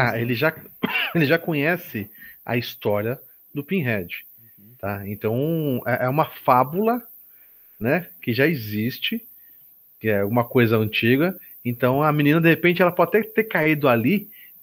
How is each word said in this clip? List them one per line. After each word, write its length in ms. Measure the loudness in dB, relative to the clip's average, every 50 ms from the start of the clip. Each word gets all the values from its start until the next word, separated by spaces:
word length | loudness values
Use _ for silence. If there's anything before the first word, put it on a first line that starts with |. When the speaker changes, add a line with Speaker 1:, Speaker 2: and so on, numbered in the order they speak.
| 4 2
Speaker 1:
sinistras. 100 | 0 -2
Speaker 2:
ele 140 | -2 -2 -2
já, 180 | 0 0 -2 -2 -4 -18 -20 -14 -8
<coughs> 340 | -6 -4 -4 -4 -4 -2 0
ele 100 | 0 2
já 120 | 2 2 0
conhece 720 | 0 -2 -2 -2 0 0 -2 -2 -6 -8 -8 -8 -8 -8 -14 -20 -20 -20 -20 _ -8
a 120 | -4 -4
história 600 | -2 -4 -4 -12 -6 -2 -2 -2 0 -2 -4 -6 -8 -12 _ _ _ _ _ -10
do 80 | -10 -6
Pinhead, 500 | -4 -4 -2 0 -2 -2 -2 -4 -8 -12 -18 -20 _ -20 _ -20 -20 _ _
Speaker 3:
Uhum. 60 | -20 -20 -18
Speaker 2:
tá? 240 | -10 -8 -8 -8 -6 -8
Então, 760 | -10 -10 -6 -4 -2 -2 -2 -2 -2 -2 -2 -2 -2 -4 -4 -2
é, 180 | -2 -2 -2 -2
é 40 | -2
uma 160 | 0 0 -2
fábula, 760 | -2 -4 -4 2 4 4 4 4 2 0 -2 0 0 0 -2 -6 -12 -20 -20 -20 _ _ _ _ _ _ _ _ _ _ -6
né, 280 | -2 0 0 -2 -2 -8 -16 -10
que 120 | -4 -2 0
já 140 | 2 2
existe, 720 | 2 2 -2 -6 -6 -4 -4 -4 -4 -6 -6 -6 -6 -6 -6 -8 -12 -20 _ _ _ _ _ _ _ _ _ _ _ _ -6
que 80 | -2
é 160 | 0 0 0 0
uma 220 | 0 0 0 0
coisa 320 | 2 4 4 4 4 4
antiga. 580 | 2 2 0 -2 0 2 2 2 2 2 -2 -2 -6 -16 -20 -20 -10 -8
Então, 360 | -8 -4 0 0 0 2 2 2
a 100 | 2 2
menina, 260 | 2 4 4 4 4
de 80 | 4
repente, 340 | 4 4 4 2 0 2 4
ela 100 | 2 2 4
pode 160 | 2 0 2 2
até 100 | -2 -2
ter 160 | 0 -2 -2 -2
caído 440 | 0 -2 0 0 2 0 2 4 2
ali 400 | 4 4 2 2 0 0 -2 -6 -20 -20 -20 -20 -20 -10